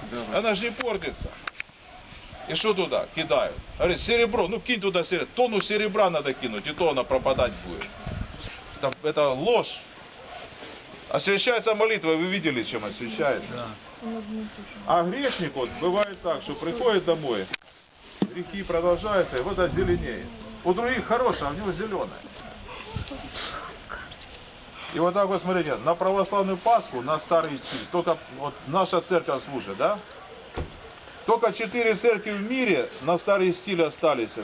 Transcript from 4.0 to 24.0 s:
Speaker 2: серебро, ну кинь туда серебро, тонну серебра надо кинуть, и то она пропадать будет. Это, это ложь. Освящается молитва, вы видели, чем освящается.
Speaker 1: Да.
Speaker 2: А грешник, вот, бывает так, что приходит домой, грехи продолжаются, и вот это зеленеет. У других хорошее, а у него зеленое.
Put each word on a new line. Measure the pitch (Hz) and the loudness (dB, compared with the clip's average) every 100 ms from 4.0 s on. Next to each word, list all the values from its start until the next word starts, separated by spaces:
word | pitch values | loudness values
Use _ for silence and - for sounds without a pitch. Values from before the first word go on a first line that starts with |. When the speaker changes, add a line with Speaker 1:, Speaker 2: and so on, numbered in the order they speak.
Speaker 2:
серебро, | - 233 233 226 175 | 2 4 4 4 0
ну | 226 | 0
кинь | - 233 | -2 0
туда | 196 180 | 2 0
серебро, | 160 175 131 - | 0 -2 0 2
тонну | 247 208 | 2 2
серебра | - 214 214 208 - | 2 2 2 4 4
надо | 156 139 | 4 0
кинуть, | 131 127 104 143 | -2 -4 -4 -4
и | |
то | 147 165 | 2 2
она | 135 | 2
пропадать | - 131 120 135 123 98 | 2 2 4 2 2 0
будет. | 175 170 - - - - - - - - - - | -8 -10 -10 -10 -8 -6 -6 -10 -12 -14 -14 -4
Это, | 139 - | -4 -2
это | 151 147 143 | -2 2 2
ложь. | 131 190 226 147 - - - - - - - - - - - - - - | 2 4 2 2 -6 -14 -20 -20 -18 -14 -14 -14 -14 -16 -16 -18 -16 -4
Освящается | 143 190 196 247 233 226 208 | -2 2 2 2 2 2 4
молитва, | 220 208 160 | 4 4 2
вы | 160 180 | 2 2
видели, | 185 160 127 | 0 0 0
чем | 107 117 104 | -2 -4 -4
освящается. | 101 120 110 147 110 - | -6 -6 0 2 0 -2
Speaker 1:
Да. | 123 113 104 - - 226 226 208 220 214 - - - - | -8 -8 -10 -16 -12 -8 -8 -6 -8 -8 -10 -16 -8 0
Speaker 2:
А | 170 | 2
грешник, | 175 262 269 - 160 | 2 0 -2 -2 -4
вот, | 135 120 117 | -2 -4 -2
бывает | 170 196 202 196 | 0 2 0 -2
так, | 175 147 | -4 -4
что | - 143 | -4 -6
приходит | 156 240 247 196 160 | -4 0 4 4 4
домой, | 165 143 107 95 - - - _ - - - | 2 0 -2 -2 -8 -12 -20 _ -20 -12 -4
грехи | 202 180 170 196 | -4 -4 -8 -6
продолжаются, | 185 165 175 175 214 196 165 127 | 0 2 4 4 4 2 2 0
и | |
вот | 156 185 | 0 2
это | 175 147 | 2 2
зеленеет. | 180 175 147 101 - - - - | 2 2 0 -6 -8 -12 -14 -4
У | 175 | 0
других | 185 240 247 - | 2 2 0 2
хорошее, | 240 240 - 143 | 2 4 2 -2
а | |
у | |
него | 160 208 | -4 -4
зеленое. | 165 214 185 175 - - - - - - - 427 440 - 269 - - - - - - - - | -4 -2 -4 -4 -8 -16 -16 -16 -14 -14 -14 -10 -8 -8 -10 -10 -10 -8 -8 -10 -14 -12 -12